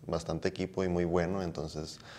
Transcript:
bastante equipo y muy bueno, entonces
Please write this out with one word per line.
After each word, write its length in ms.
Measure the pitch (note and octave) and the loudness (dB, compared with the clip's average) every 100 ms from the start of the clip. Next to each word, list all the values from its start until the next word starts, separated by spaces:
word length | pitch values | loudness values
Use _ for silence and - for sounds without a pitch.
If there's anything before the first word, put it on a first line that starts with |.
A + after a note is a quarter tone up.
| - | -4
bastante 400 | E2 E2 D#2+ F#2+ | -2 0 0 0
equipo 340 | - F#2 - | 0 -2 0
y 60 | F#2 | 2
muy 160 | F2 | 4
bueno, 380 | F2 F2 E2+ F#2+ | 4 4 4 0
entonces 580 | F2 D#2 D2+ D#2 D2+ - - | -2 -2 -4 -4 -6 -8 -14